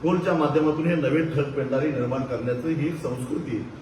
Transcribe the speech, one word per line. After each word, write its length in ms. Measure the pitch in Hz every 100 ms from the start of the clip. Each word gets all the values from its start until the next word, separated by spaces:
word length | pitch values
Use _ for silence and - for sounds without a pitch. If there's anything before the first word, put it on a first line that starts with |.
कोलच्या 300 | 160 180 -
माध्यमातून 540 | 165 147 156 151 156 165
हे 80 | 170
नवे 260 | 131 151
ठग 220 | 160 135
पेंढारी 480 | 139 143 127 131 151
निर्माण 300 | 127 123 131
करण्याचं 460 | 123 120 120 120 160
ही 220 | 160 147
संस्कृती 800 | 165 127 123 123 - - - - -